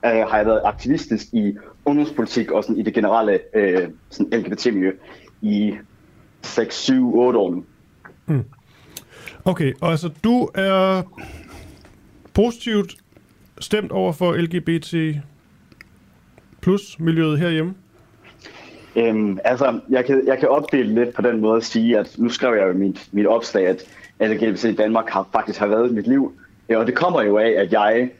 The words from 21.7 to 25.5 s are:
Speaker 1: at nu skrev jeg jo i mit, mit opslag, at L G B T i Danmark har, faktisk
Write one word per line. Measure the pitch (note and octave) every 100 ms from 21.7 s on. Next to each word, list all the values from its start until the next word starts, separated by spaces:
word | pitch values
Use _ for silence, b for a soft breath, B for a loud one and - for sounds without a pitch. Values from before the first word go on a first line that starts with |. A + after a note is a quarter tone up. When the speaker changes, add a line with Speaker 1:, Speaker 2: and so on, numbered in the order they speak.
| A#2 A2+ A2
Speaker 1:
at | G2 -
nu | A#2+
skrev | - C3
jeg | A2 F#2+
jo |
i | F#2
mit, | G2 F#2 -
mit | G2+ G2+
opslag, | A#2 A#2 G#2 F#2
at | F#2 B B B _
L | A2
G | G#2 A2+
B | G2
T |
i | A2+
Danmark | G#2+ G#2+ A2+ A2+
har, | F#2+ F#2+
faktisk | A2+ G#2+